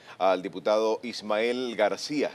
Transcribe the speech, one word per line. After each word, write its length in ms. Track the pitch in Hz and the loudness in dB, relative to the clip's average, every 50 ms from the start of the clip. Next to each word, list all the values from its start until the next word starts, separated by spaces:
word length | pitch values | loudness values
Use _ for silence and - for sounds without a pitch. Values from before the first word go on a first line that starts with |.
| - - - | -20 -20 -4
al 240 | - 90 95 92 92 | 2 4 4 4 2
diputado 600 | 90 95 82 92 80 110 107 110 113 110 110 - - | 0 -6 -8 -2 0 2 2 4 2 2 0 -2 -4
Ismael 720 | 117 101 - 101 107 107 107 113 120 120 127 127 120 113 | -8 -10 -10 -4 -2 0 0 2 0 0 -2 -4 -4 0
García. 560 | 101 104 101 98 - - - 151 143 110 80 - | 2 2 2 2 -2 -6 -4 -2 0 0 -2 -2